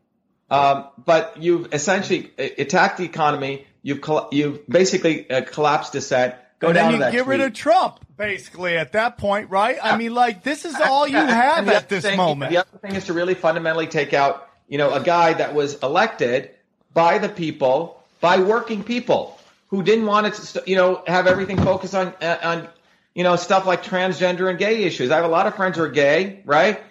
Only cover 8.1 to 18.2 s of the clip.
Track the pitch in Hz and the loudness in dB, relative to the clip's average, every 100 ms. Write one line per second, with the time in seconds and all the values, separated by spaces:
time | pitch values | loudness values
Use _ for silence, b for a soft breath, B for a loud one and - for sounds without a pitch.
8.1 | 143 208 190 - - 180 170 151 214 233 | -10 -8 -8 -12 -8 -4 -2 -2 -2 -2
9.1 | 220 202 202 208 190 220 - 220 214 233 | -2 -2 -2 -2 0 0 0 -2 -2 -2
10.1 | 240 240 190 262 311 349 294 302 269 294 | 0 0 0 -6 -6 -6 -2 0 2 0
11.1 | 311 302 233 262 330 208 208 - 196 202 | 2 2 4 4 2 2 0 0 -2 0
12.1 | 196 175 143 139 170 185 - 196 196 165 | 0 0 0 0 -2 -2 -10 -8 -8 -4
13.1 | 170 180 180 170 165 165 160 160 160 143 | -4 -2 0 0 0 -2 -2 -2 -4 0
14.1 | 147 139 - - b _ 143 143 143 127 | 2 2 -2 -12 b _ -2 0 0 2
15.1 | 170 165 160 135 147 143 139 135 170 214 | 4 4 2 -2 -2 -2 -4 -2 0 0
16.1 | - 127 127 - _ _ _ _ 160 170 | -2 -2 -2 -4 _ _ _ _ 2 2
17.1 | 202 196 202 160 - 131 135 170 - _ | 2 -2 -6 -8 -2 0 0 -2 -12 _
18.1 | _ | _